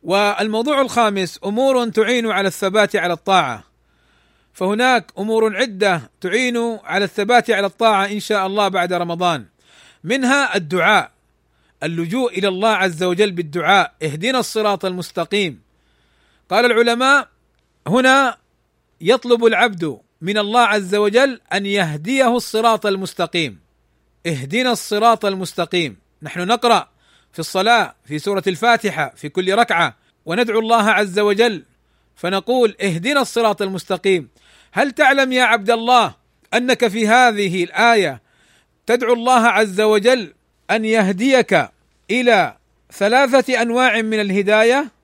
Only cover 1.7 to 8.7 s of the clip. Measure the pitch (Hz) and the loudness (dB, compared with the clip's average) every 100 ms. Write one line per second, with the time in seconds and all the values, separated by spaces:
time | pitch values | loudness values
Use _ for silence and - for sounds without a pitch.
1.7 | 254 233 208 214 247 226 190 196 - 196 | 2 0 0 0 0 0 -2 -2 -2 -2
2.7 | 202 202 208 175 170 - 190 143 113 - | 0 0 0 -2 -4 0 0 0 -6 -14
3.7 | _ _ _ _ _ _ _ _ - 185 | _ _ _ _ _ _ _ _ -6 -4
4.7 | 208 254 247 - - 208 220 220 196 254 | 0 2 0 -2 -10 -2 0 0 0 -4
5.7 | 190 202 175 117 _ 185 208 254 240 233 | 0 0 0 -4 _ -4 -2 -2 -2 -4
6.7 | 226 - 175 196 - 202 247 226 202 202 | -6 -6 -4 -4 -4 2 2 2 0 -2
7.7 | _ 226 202 196 208 - 208 190 196 196 | _ 2 2 0 -6 -4 -2 -2 0 0